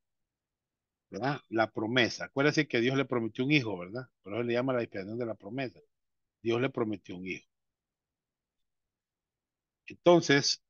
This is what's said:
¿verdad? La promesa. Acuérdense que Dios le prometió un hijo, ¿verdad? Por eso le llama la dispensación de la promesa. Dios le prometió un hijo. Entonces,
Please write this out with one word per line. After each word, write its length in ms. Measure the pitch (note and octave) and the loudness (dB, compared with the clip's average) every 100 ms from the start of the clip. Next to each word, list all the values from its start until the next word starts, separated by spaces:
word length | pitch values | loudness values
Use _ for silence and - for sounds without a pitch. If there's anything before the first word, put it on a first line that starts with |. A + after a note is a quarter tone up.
| _ _ _ _ _ _ _ _ _ _ - | _ _ _ _ _ _ _ _ _ _ -16
¿verdad? 320 | F#2+ B2+ C#3+ - | -6 -4 -4 -4
La 220 | A2 A2 | 0 0
promesa. 560 | - A2 B2+ G#2+ - - | 0 -2 2 2 0 -8
Acuérdense 420 | - D3 D3+ D3 | 0 2 2 0
que 140 | B2 | 2
Dios 120 | A#2+ C#3 | 2 0
le 80 | C3 | 0
prometió 400 | B2+ A2+ - C3 | -2 -4 -4 2
un 60 | |
hijo, 260 | D3+ A2+ F#2 | 2 0 -6
¿verdad? 280 | F2+ A#2 B2+ _ | -8 -12 -14 _
Por 120 | F#2+ | -10
eso 80 | G#2 | -6
le 100 | A#2+ | -2
llama 220 | A#2 C3 | 0 0
la 60 | B2 | -2
dispensación 380 | A2+ G#2+ F#2+ A2+ | -4 -8 -8 -6
de 80 | A#2 | -8
la 80 | |
promesa. 460 | G#2 G2 B2 B2+ D#2+ _ _ _ _ _ _ | -8 -10 -8 -8 -10 _ _ _ _ _ _
Dios 180 | A2+ A#2 | -2 0
le 80 | C3+ | 0
prometió 480 | C3 A2 G2+ - F2+ | -2 -4 -4 -8 -12
un 100 | F#2 | -10
hijo. 220 | E2+ _ _ _ _ _ _ _ _ _ _ _ _ _ _ _ _ _ _ _ _ _ _ _ _ - | -12 _ _ _ _ _ _ _ _ _ _ _ _ _ _ _ _ _ _ _ _ _ _ _ _ -20
Entonces, 720 | - E3+ E3+ E3 C#3+ - - _ | 0 6 6 6 4 4 -4 _